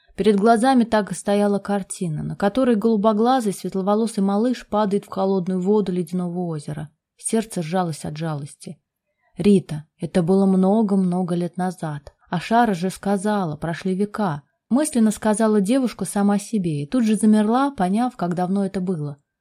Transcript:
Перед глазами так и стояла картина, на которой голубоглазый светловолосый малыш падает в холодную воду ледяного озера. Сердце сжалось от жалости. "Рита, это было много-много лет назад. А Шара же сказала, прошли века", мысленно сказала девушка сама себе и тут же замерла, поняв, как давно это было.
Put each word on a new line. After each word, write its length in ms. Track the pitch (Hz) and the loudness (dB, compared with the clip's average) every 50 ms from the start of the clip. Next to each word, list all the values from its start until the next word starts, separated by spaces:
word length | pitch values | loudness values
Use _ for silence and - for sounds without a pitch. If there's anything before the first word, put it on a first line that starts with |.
| _ _ - | _ _ -6
Перед 200 | - 190 214 208 | 0 2 4 4
глазами 480 | 196 190 233 233 220 233 269 269 247 233 | 4 6 4 4 6 4 4 4 4 4
так 280 | 233 - 214 202 - 175 | 4 2 0 0 -2 -6
и 20 | |
стояла 440 | - - - 202 208 208 202 202 196 | -6 -2 0 0 2 2 2 0 -2
картина, 640 | 196 - 202 202 190 - - - 190 170 151 147 151 | -2 -2 -4 -4 -4 -6 -8 -6 -6 -4 -4 -6 -6
на 140 | 156 160 | -8 -4
которой 400 | - 202 202 202 262 262 247 240 | -2 -2 0 2 2 2 2 2
голубоглазый 760 | 202 208 226 226 208 196 220 214 208 226 247 262 269 226 208 185 | 2 2 2 2 4 2 2 2 2 2 2 2 2 0 -2 -4
светловолосый 720 | - - 180 - 190 185 196 208 214 226 220 - - 196 | -4 -8 -6 -4 -2 0 0 0 0 0 -2 -2 -2 0
малыш 420 | 196 202 202 226 254 240 - - | 0 2 0 0 0 -2 -4 -6
падает 380 | - - 208 214 202 190 208 - | -4 -2 0 0 0 0 -2 -4
в 60 | - | -6
холодную 500 | - 185 190 190 196 190 175 185 185 185 | -4 -2 0 0 0 0 0 -2 -4 -2
воду 320 | 180 190 214 214 202 190 180 | 0 2 2 2 2 0 -2
ледяного 460 | 180 180 170 180 180 180 175 170 180 180 | -4 -4 -4 -4 -6 -4 -4 -6 -6 -6
озера. 420 | 170 160 151 147 - 147 151 156 - _ _ _ _ _ _ | -6 -6 -8 -8 -10 -10 -10 -10 -14 _ _ _ _ _ _
Сердце 420 | - - - 226 220 220 - 185 | -8 -2 -2 -2 -2 -2 -6 -6
сжалось 460 | 165 156 175 190 180 165 151 - - | -6 -2 -2 -2 -2 -2 -4 -8 -8
от 100 | 170 151 | -10 -8
жалости. 640 | 151 165 165 156 143 147 147 - _ - - 170 - _ _ _ _ _ _ _ _ _ _ _ | -6 -6 -6 -6 -6 -8 -12 -16 _ -18 -18 -18 -18 _ _ _ _ _ _ _ _ _ _ _
"Рита, 480 | - 165 208 202 185 - - 151 151 151 - _ _ | 0 4 6 6 6 4 0 -8 -10 -10 -14 _ _
это 240 | - 147 - 185 170 | -12 -2 0 0 2
было 240 | 160 190 196 196 | 4 4 4 4
много-много 880 | 190 190 185 185 190 202 220 226 190 202 196 190 180 175 180 185 165 175 | 4 4 4 4 4 4 2 2 2 2 2 2 2 0 -2 -2 -2 -2
лет 220 | 175 175 175 - | -2 -4 -4 -4
назад. 580 | - 180 185 175 - - 156 147 147 - - _ _ _ _ | -4 -6 -6 -6 -6 -8 -8 -8 -8 -12 -16 _ _ _ _
А 80 | - 170 | -6 -6
Шара 340 | - - 220 233 240 220 196 | -2 2 4 4 4 4 2
же 160 | 165 180 190 | -2 -2 -4
сказала, 680 | - - - 196 202 202 180 214 208 202 190 160 147 | -6 -4 -2 -2 -2 0 0 -2 -2 0 -2 -4 -6
прошли 360 | 151 - 160 170 - - 185 185 | -6 -6 -6 -6 -6 -4 -4 -2
века", 500 | 180 208 202 202 - 214 185 147 143 - _ _ _ _ _ | -2 -2 -4 -2 -4 -2 -2 -2 -6 -10 _ _ _ _ _
мысленно 420 | 214 269 311 302 - 240 220 214 | 0 0 0 0 2 2 2 2
сказала 500 | 202 - - 214 208 202 226 214 214 214 | 0 0 0 0 2 2 2 2 4 2
девушка 440 | 190 190 254 277 254 220 - - 196 | 2 2 2 0 0 -2 -4 -6 -8
сама 340 | - - 202 202 202 202 202 | -6 -2 0 0 2 2 0
себе 460 | 202 - - 214 180 175 151 143 147 | -2 -4 -4 -2 -2 -2 -2 -4 -4
и 20 | |
тут 180 | 143 - 254 233 | -2 -2 0 2
же 120 | 214 220 | 2 2
замерла, 560 | 202 - 214 214 214 214 214 233 254 277 285 277 | 4 4 4 4 4 4 2 2 2 0 0 0
поняв, 440 | - 185 180 196 220 247 254 - | -2 -2 0 0 0 0 -2 -2
как 180 | - 175 175 175 | -4 -4 -4 -2
давно 300 | 175 180 180 196 202 196 | -2 -2 0 0 -2 -2
это 160 | 190 190 196 | -2 -4 -4
было. 360 | 180 185 190 156 147 147 143 - _ _ _ _ | -4 -4 -4 -4 -6 -8 -10 -14 _ _ _ _